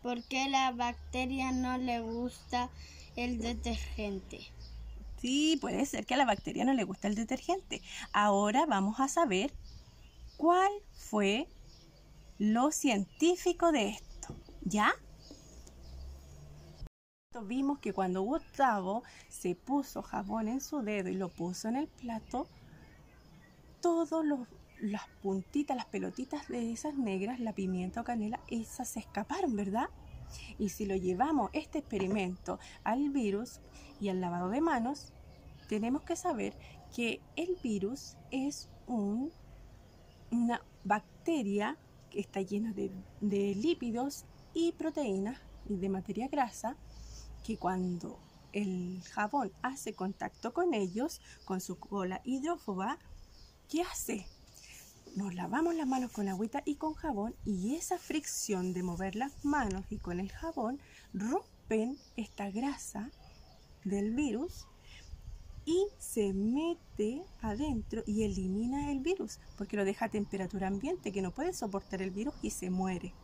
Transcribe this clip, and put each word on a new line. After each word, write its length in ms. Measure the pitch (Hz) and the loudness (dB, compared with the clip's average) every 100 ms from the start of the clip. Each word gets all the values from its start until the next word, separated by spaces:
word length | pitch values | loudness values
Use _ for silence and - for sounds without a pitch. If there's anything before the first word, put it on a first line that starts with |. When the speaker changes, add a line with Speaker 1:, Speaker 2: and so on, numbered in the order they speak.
Speaker 1:
Porque 440 | 240 240 - 262 269 | -4 -4 -2 -2 2
la 220 | 269 262 | 4 4
bacteria 800 | 240 240 233 - 254 254 269 262 | 2 -2 -2 -6 -2 0 0 0
no 260 | 254 254 254 | 2 2 0
le 240 | 254 233 | 0 0
gusta 680 | 226 233 247 - - 247 247 - - - - - | 0 -2 -2 -4 -4 -2 -2 -6 -14 -14 -10 -4
el 240 | 247 240 | -2 0
detergente. 1040 | 226 226 240 226 - - 208 190 - - - - - - - - - - | 0 0 -2 -2 -2 -2 -2 -4 -6 -12 -12 -14 -12 -12 -10 -10 -10 -4
Speaker 2:
Sí, 380 | 247 277 311 320 | 2 4 6 4
puede 260 | - - 285 | 2 0 0
ser 200 | 226 208 | 0 0
que 80 | |
a 40 | 254 | 4
la 80 | 262 | 6
bacteria 400 | 202 - - 254 | 4 0 2 4
no 80 | |
le 100 | 269 | 4
gusta 240 | 190 190 202 | 2 0 0
el 80 | 208 | 0
detergente. 680 | 226 254 - 381 - 226 - - - | 0 -2 0 0 0 -8 -8 -12 0
Ahora 540 | - 208 196 208 233 320 | 4 6 6 6 6 6
vamos 320 | 202 196 226 | 6 4 2
a 80 | 269 | 2
saber 460 | - 330 185 262 - - - - - - - - - | 4 6 4 2 -4 -12 -14 -16 -20 -20 -18 -18 2
cuál 340 | 320 349 392 415 - | 6 8 6 2 -8
fue 540 | - - 214 196 214 330 - - - - - - - - - | -16 -2 4 4 4 0 -8 -20 -20 -20 -20 -20 -20 -20 2
lo 340 | 208 226 277 | 6 8 6
científico 1000 | 302 285 202 190 - 320 359 359 349 339 | 6 4 4 2 4 6 6 4 6 6
de 180 | 294 202 | 6 4
esto, 460 | 220 - - - - - - | 0 -12 -14 -12 -12 -12 -6
¿ya? 320 | - 208 226 508 - - - - - - - - - - - - - - - - - - - _ _ _ _ 240 | 0 6 6 4 -4 -20 -18 -18 -18 -18 -18 -18 -14 -12 -12 -12 -16 -18 -16 -16 -18 -12 -12 _ _ _ _ -8
Vimos 360 | 196 254 277 285 | -2 2 4 2
que 140 | - | 0
cuando 280 | 190 185 185 | 2 2 4
Gustavo 840 | 196 311 - - 262 214 185 214 - - - | 2 0 -2 4 6 6 2 -2 -4 -20 -16
se 260 | - 180 175 | -4 -2 -2
puso 480 | - 277 269 - | 2 0 2 -8
jabón 440 | 190 - 196 220 214 | -4 -4 -2 0 0
en 140 | 262 | -2
su 200 | - 302 | -2 -2
dedo 280 | 214 208 185 | 0 0 0
y 60 | 190 | 0
lo 140 | 185 | -2
puso 380 | - 175 180 220 | -2 -4 -2 -2
en 80 | 247 | 0
el 120 | 311 | -2
plato, 600 | - 240 226 - 240 339 - - - - - - - - - - - - - | -6 -6 -6 -4 -4 -4 -10 -20 -20 -20 -20 -20 -20 -20 -20 -20 -20 -20 0
todos 440 | 349 330 320 320 302 | 4 4 4 2 2
los, 220 | 285 240 - - - | 2 -2 -12 -20 -4
las 280 | 214 208 - - | -2 -2 -6 -6
puntitas, 560 | 196 190 180 294 285 254 | -2 -2 0 -2 0 -2
las 80 | - | -2
pelotitas 640 | 202 185 185 262 294 - | -4 -4 -4 -4 -6 -4
de 240 | 247 233 | -2 -2
esas 240 | 226 302 277 | -2 -4 0
negras, 440 | 226 190 202 254 | 0 0 0 -2
la 140 | 226 | -2
pimienta 480 | 202 185 185 185 233 | 0 0 0 -2 -4
o 20 | |
canela, 360 | 233 233 214 233 - | -2 -2 0 -4 -4
esas 400 | 226 220 - 240 | -4 -4 -6 -6
se 120 | 226 | -6
escaparon, 560 | - - 214 330 359 208 | -6 -6 -4 0 2 2
¿verdad? 340 | 196 214 285 - - - - - - - | 2 0 0 -4 -16 -14 -12 -12 -12 -2
Y 120 | 208 | -2
si 160 | - 202 | -2 0
lo 100 | 190 | 0
llevamos 540 | 185 185 277 302 196 | 2 4 4 4 2
este 260 | 302 - 311 | 0 -4 -6
experimento 800 | - 208 190 208 185 185 - 180 - - | -4 0 2 2 0 -2 -6 -6 -8 -4
al 260 | - 240 285 | 0 2 2
virus 500 | 277 214 196 240 - - - - - | 2 2 2 -2 -10 -18 -18 -18 -4
y 100 | 202 | 0
al 100 | 185 | 0
lavado 300 | 180 175 180 | 0 0 0
de 120 | 240 | 2
manos, 520 | 330 262 226 294 - - - - - - - | 4 4 2 -2 -10 -18 -20 -18 -20 -18 -2
tenemos 320 | 214 226 285 | 0 2 0
que 120 | - 339 | 0 -2
saber 420 | 370 254 202 - - - - - | 0 0 -2 -6 -18 -18 -10 -2
que 260 | 233 - - - | 0 -2 -8 -4
el 200 | 339 359 | -2 0
virus 560 | 247 202 196 269 - - - | 0 0 0 -2 -10 -16 -4
es 360 | 269 269 285 - - - | -2 0 -2 -12 -16 -2
un, 440 | 240 202 220 285 - - - - - - - - - - | 0 2 0 -2 -6 -20 -18 -20 -20 -20 -20 -20 -20 0
una 300 | 233 233 240 - - | 4 4 2 -4 -10
bacteria 920 | 190 208 - - - 320 202 202 214 302 - - - | 2 2 2 -4 2 2 4 2 2 -2 -12 -20 -8
que 100 | - | -6
está 220 | 196 196 | -4 -2
llena 320 | 190 202 226 | 0 0 0
de, 180 | 196 196 190 - - | -2 -4 -6 -14 -2
de 320 | 208 202 202 196 | 2 4 2 2
lípidos 680 | 277 349 240 226 269 - - - - | 2 2 0 0 -2 -4 -14 -20 -6
y 180 | 311 339 | 2 2
proteínas 680 | 339 311 311 262 190 202 254 - - - | 2 -2 0 2 2 0 -4 -12 -16 -4
y 80 | 202 | 0
de 120 | 196 | 2
materia 380 | 190 185 196 262 | 0 -2 -2 0
grasa, 480 | 294 247 - 220 277 - - - - - - - | 2 2 0 -6 -6 -14 -14 -14 -14 -14 -12 -6
que 120 | 214 | 0
cuando 640 | 180 185 185 175 - - - - - | 2 2 0 -2 -4 -10 -18 -20 -8
el 500 | 202 202 180 180 185 - | -2 0 0 -2 -4 -6
jabón 420 | - 208 285 208 - | 0 2 2 0 -2
hace 320 | - 269 - | -4 -4 -8
contacto 600 | - 190 - - - 233 | -4 -4 -2 -8 -6 -4
con 200 | 339 359 | 2 2
ellos, 480 | 233 190 196 294 - - - - | 4 2 0 -2 -4 -14 -20 -4
con 160 | 190 | -4
su 180 | - 180 | -2 -10
cola 420 | - 202 185 185 - | -6 -2 -2 -2 -2
hidrófoba, 720 | 262 294 339 - 190 202 302 - - - - - - - | -2 0 -2 -2 -2 -2 -4 -8 -18 -18 -20 -20 -20 -4
¿qué 140 | 302 | 0
hace? 440 | 359 - - 214 180 - - - - - - - - - | 0 -2 -4 -4 -6 -18 -20 -20 -20 -20 -20 -20 -8 -4
Nos 180 | 202 | -2
lavamos 420 | 180 175 233 330 339 | -2 -2 2 2 2
las 120 | 269 | 0
manos 240 | 262 247 | 0 -2
con 160 | - 196 | -2 -2
agüita 340 | 185 220 285 285 | 0 -2 -2 -2
y 100 | 294 | -2
con 180 | 311 | -2
jabón, 420 | 311 320 214 220 285 - | -2 -2 -2 -2 -4 -4
y 300 | 190 196 311 | -2 0 -2
esa 220 | - 359 | -2 -4
fricción 760 | - 311 - - - 190 185 | -2 -4 -2 -6 -2 0 0
de 100 | 180 | 0
mover 320 | 180 170 190 196 | -2 -2 -2 -2
las 300 | 269 - 285 | -4 -2 2
manos 400 | 294 220 190 190 | 4 2 0 -4
y 80 | 214 | -6
con 220 | - 175 | -4 -2
el 100 | 190 | -2
jabón 500 | - 330 311 226 277 - - - | -4 -6 -2 -2 -2 -8 -20 -8
rompen 840 | 220 214 349 - - - 220 233 285 - - | -4 0 0 -2 -20 0 2 2 -2 -8 -8
esta 340 | 208 - 202 | -8 -4 -4
grasa 600 | 196 277 277 - - 233 - - - - - - - 190 | 0 -2 -2 -6 -6 -8 -10 -20 -20 -20 -20 -20 -8 -2
del 280 | 202 208 | 0 2
virus 540 | 240 294 220 349 - - - - - - - - - - - | 2 2 2 -2 -6 -16 -20 -20 -18 -14 -12 -12 -12 -12 -10
y 240 | - 349 403 - | 2 2 2 -2
se 360 | - - 202 | -4 0 2
mete 920 | 190 208 269 330 339 - - 214 269 370 - | 2 2 2 2 -2 -6 -2 0 0 -8 -6
adentro 640 | 220 208 302 233 - 226 220 | -4 0 0 0 -2 -4 0
y 180 | 208 | 2
elimina 680 | 214 190 185 196 233 277 285 | 2 2 0 0 0 0 0
el 80 | 277 | 0
virus, 400 | 277 381 220 - - - | 0 0 -2 -8 -14 -8
porque 180 | 196 208 | -4 2
lo 100 | 196 | 2
deja 200 | 202 220 | 2 0
a 40 | |
temperatura 580 | 208 202 190 185 196 190 | 0 -2 -2 -2 0 0
ambiente, 440 | 196 269 359 214 | 0 0 -2 -2
que 100 | 196 | -2
no 100 | 185 | -2
puede 220 | 180 339 | 0 -2
soportar 480 | 349 220 196 - 190 | -2 -2 -4 -4 -4
el 100 | 190 | -2
virus 240 | 190 247 - | -2 -4 -2
y 100 | 220 | -4
se 180 | - 180 | -4 -2
muere. 440 | 185 190 180 180 - | 0 2 0 -4 -12